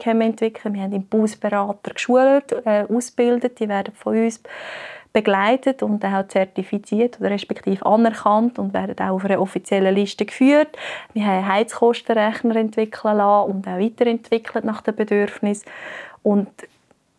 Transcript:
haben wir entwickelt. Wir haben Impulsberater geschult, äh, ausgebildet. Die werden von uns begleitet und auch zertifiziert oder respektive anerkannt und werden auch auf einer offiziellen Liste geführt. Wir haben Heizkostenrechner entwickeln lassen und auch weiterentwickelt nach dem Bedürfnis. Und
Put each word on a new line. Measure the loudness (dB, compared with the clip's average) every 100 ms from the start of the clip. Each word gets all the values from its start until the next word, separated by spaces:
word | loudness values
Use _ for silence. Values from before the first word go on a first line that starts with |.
| 0
haben | 2
wir | 0
entwickelt. | 0 -4 -4 -6
Wir | -6
haben | -4
Impulsberater | -6 -2 0 0 -2 -4 -2 -2 -6 -10
geschult, | -6 2 4 6 4 2 -2 0
äh, | 0 0
ausgebildet. | -2 -2 0 2 2 0 -4
Die | -4
werden | -2 -4
von | -8 -2 0
uns | 0 -2 -12 -16 -14 -14 -14 -18 -4
begleitet | 0 2 2 2 2 0 -2
und | -2 -2
auch | -2 -2 -2
zertifiziert | 0 -2 -4 -6 -6 -2 0 0 0
oder | -4
respektive | -2 -4 -6 -2 -2 2
anerkannt | 4 4 2 2 2 2 -2
und | -4
werden | -4 -4 -4 -2
auch |
auf | -2 0
einer | 0
offiziellen | 0 -4 -2 2 2
Liste | 2 0 -2 -6
geführt. | 2 4 6 4 -2 -14 -14 -10
Wir | -4 0
haben | 0 2
Heizkostenrechner | 0 0 2 2 2 0 0 0 0 0 0
entwickeln | 0 -2 -4 -2 0 2
lassen | 4 4 2
und | -2 -4
auch | -2
weiterentwickelt | -2 0 0 0 -2 -4 -2 -4 -4
nach | -4
dem | -4 -4
Bedürfnis. | 0 0 0 -2 -4 -4 -8 -18 -16 -16 -16 -4
Und | 0 2 0 -6 -20 _ _ _ _